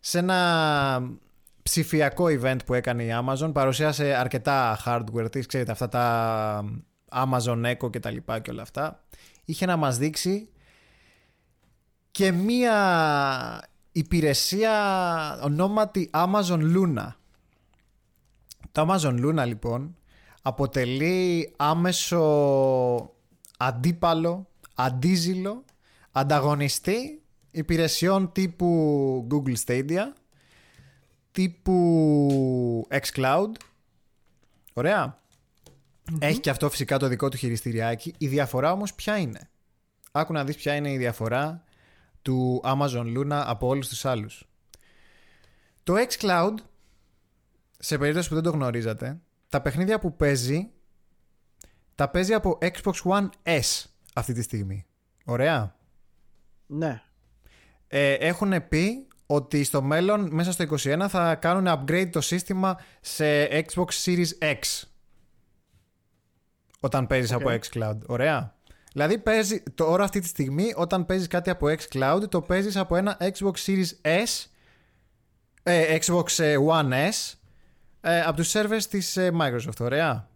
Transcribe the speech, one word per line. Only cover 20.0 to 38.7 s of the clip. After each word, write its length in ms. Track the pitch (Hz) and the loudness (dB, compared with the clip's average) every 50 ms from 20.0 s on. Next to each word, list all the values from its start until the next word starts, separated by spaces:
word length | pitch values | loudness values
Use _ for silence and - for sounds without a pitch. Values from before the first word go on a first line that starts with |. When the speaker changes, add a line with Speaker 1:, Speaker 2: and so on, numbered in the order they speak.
| _ _ _ _ _ _ - _ _ | _ _ _ _ _ _ -20 _ _
Speaker 1:
αποτελεί 1080 | 135 113 - 143 131 - 135 127 120 127 135 151 170 185 185 185 180 175 165 156 - - | -6 -2 -2 -2 -2 0 0 0 0 0 0 0 0 2 2 2 2 0 0 -2 -4 -4
άμεσο 1600 | - 143 147 160 165 170 180 180 - - - 175 175 160 156 151 147 143 143 139 135 135 135 131 131 127 123 123 120 113 - _ _ _ _ _ _ _ - _ _ | -2 0 0 2 2 2 0 0 0 -2 0 2 2 4 4 4 4 4 4 4 4 4 4 4 2 2 2 0 0 -2 -8 _ _ _ _ _ _ _ -20 _ _
αντίπαλο, 880 | 123 131 123 120 127 165 175 170 - 170 165 160 160 170 170 185 190 _ _ _ _ - _ | -2 -2 -2 0 0 0 0 2 2 2 2 2 2 0 -2 -4 -8 _ _ _ _ -20 _
αντίζηλο, 880 | - 127 131 127 127 123 175 190 180 165 175 185 185 185 196 214 247 269 _ _ _ _ _ _ _ _ _ _ | -2 -2 -2 0 0 2 2 2 4 2 0 -2 -2 -4 -6 -8 -8 -14 _ _ _ _ _ _ _ _ _ _
ανταγωνιστή 1120 | 131 143 143 151 147 131 147 147 143 143 143 - - - - 190 233 254 294 302 302 _ _ _ _ _ _ | -2 2 4 2 4 4 2 2 2 0 -2 -2 -2 -2 -2 -2 -2 -2 -6 -12 -16 _ _ _ _ _ _
υπηρεσιών 840 | _ 170 156 - 170 160 165 156 - - 165 175 196 196 190 175 175 | _ -8 -2 0 2 2 2 2 0 0 2 2 4 2 2 0 0
τύπου 960 | 190 190 180 170 - 180 175 170 165 156 151 147 143 139 135 131 131 117 117 | 0 -2 -2 -2 -2 0 2 2 4 4 2 2 2 2 0 0 -2 -2 0
Google 240 | 139 147 139 131 123 110 - | -2 0 0 0 -2 -2 -2
Stadia, 460 | - 123 123 135 143 165 180 208 269 285 _ _ _ _ _ _ _ _ _ _ _ _ - - - _ _ _ _ _ _ _ _ _ | -2 -2 -2 0 0 -2 -2 -2 -4 -8 _ _ _ _ _ _ _ _ _ _ _ _ -20 -20 -20 _ _ _ _ _ _ _ _ _
τύπου 1500 | - 185 185 175 _ _ - 190 180 175 170 165 165 156 151 151 147 143 139 139 139 135 131 127 123 123 120 117 117 - - | 0 0 0 -2 _ _ 2 4 4 6 6 6 6 6 6 6 6 4 4 4 4 2 2 2 0 0 0 0 -2 -4 -2
xCloud. 600 | - 139 - - - - 131 131 135 165 196 214 226 - - _ _ _ _ _ _ _ _ _ _ _ _ _ _ _ _ _ _ _ _ - _ | -4 -4 -4 -2 -4 0 2 2 4 2 2 0 -4 -10 -16 _ _ _ _ _ _ _ _ _ _ _ _ _ _ _ _ _ _ _ _ -12 _
Ωραία. 460 | - 123 160 208 202 151 127 135 _ _ _ _ _ _ _ _ _ _ - - _ _ _ _ _ _ - | -2 0 0 0 0 0 -4 -6 _ _ _ _ _ _ _ _ _ _ -20 -20 _ _ _ _ _ _ -8
Speaker 2:
Μμμ. 60 | 165 156 | -6 -2
Speaker 1:
Έχει 200 | 147 147 156 247 | 0 0 0 0
και 100 | - 151 | 0 -2
αυτό 200 | 135 - - 147 | -2 0 -2 -2
φυσικά 280 | - - 139 - 139 135 | -2 -4 -4 -2 0 0
το 100 | 139 131 | 0 0
δικό 200 | 123 117 - 139 | -2 0 -2 -4
του 80 | 131 | -2
χειριστηριάκι. 800 | 123 - 123 117 110 - 123 113 113 113 117 117 113 - 170 - - | -2 -4 -4 -4 -4 -4 -4 -4 -2 -2 -2 -4 -4 -8 -12 -8 -6
Η 80 | 156 | -4
διαφορά 460 | 139 131 147 143 113 - 127 131 156 | -2 0 0 0 0 0 0 0 0